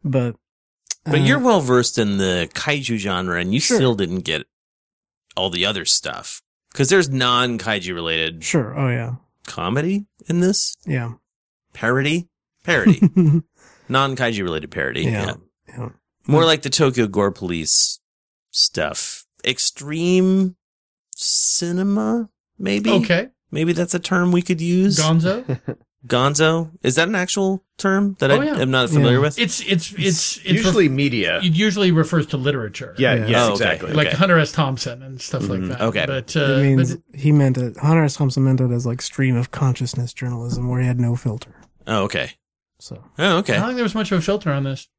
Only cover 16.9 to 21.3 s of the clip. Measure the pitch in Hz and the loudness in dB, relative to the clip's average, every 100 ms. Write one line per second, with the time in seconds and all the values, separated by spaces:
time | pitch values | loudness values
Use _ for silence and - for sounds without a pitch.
16.9 | 123 110 101 101 - 92 85 78 - - | 2 0 2 0 -2 -6 -4 0 2 2
17.9 | - _ _ _ _ _ - - - 78 | -2 _ _ _ _ _ -2 -2 0 -4
18.9 | - - - - _ - 127 - - 143 | -4 -6 -8 -14 _ -4 -2 -2 -4 -10
19.9 | 156 175 185 185 190 190 185 _ _ _ | -4 2 2 4 2 0 -4 _ _ _
20.9 | _ _ - - | _ _ -8 -2